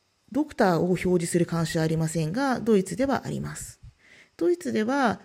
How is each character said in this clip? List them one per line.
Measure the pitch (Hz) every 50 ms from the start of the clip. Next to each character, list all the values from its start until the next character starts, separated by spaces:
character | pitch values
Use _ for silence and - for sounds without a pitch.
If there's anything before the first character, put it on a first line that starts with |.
| _ _ _ _ _ _
ド | 208 269 302
ク | - -
タ | - 233 185 175
ー | 160
を | 170
表 | 180 185 170
示 | - 185 180 175 170
す | 170 - 175
る | 170
慣 | - 170 165 165
習 | 160 - 165
は | 160
あ | 160
り | 160
ま | 160 160 160
せ | - 170 156
ん | 151
が、 | 175 254 277 269 247 -
ド | 214 233 220
イ | 190 185
ツ | - 175
で | 185 262
は | 277 262 - -
あ | -
り | 147 131
ま | 139 147 151
す。 | - - - - _ - - - _ _ _ - - - _ _
ド | - 330 349
イ | 349 339
ツ | - 262
で | 220 220
は、 | 214 226 - 285 269 220 196 -